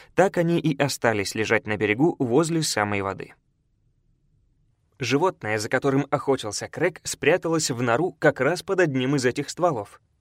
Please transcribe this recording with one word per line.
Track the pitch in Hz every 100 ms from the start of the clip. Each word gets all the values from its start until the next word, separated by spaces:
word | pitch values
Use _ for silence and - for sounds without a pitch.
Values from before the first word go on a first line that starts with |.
| -
Так | - 190 180
они | 165 170
и | 156 147
остались | 139 - 120 110 95
лежать | 110 104 110 -
на | 104
берегу | 104 107 160 -
возле | 127 123 165 165
самой | 151 - 104 101
воды. | 98 95 - - _ _ _ _ _ _ _ _ _ _ _ _ _ _ _ -
Животное, | 123 135 185 - 107 107
за | 110
которым | 127 139 135 143
охотился | 143 - 131 107 101 110
Крэг, | - 165 165
спряталось | - - 131 180 175 160 156
в | 120
нору | 123 117 175 -
как | 151 139
раз | 131 175
под | - 147
одним | 170 131 127 147
из |
этих | 123 120 143
стволов. | - 175 127 101 - _ _